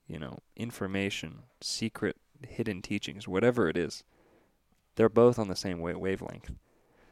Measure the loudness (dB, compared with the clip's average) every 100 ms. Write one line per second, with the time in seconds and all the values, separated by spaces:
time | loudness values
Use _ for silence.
0 | -12 -10 -10 -12 _ -10 -8 -6 -4 0
1 | -2 -4 -10 -14 -20 -12 -8 -4 -4 -2
2 | -4 -4 _ -20 -14 -6 -4 -4 -4 -4
3 | -4 -10 -2 4 4 6 2 2 -2 -6
4 | -16 _ _ _ _ _ _ _ _ 2
5 | 4 8 8 6 -2 -2 -4 -4 -4 -2
6 | -2 -2 -6 -12 -14 -16 _ _ _ _
7 | _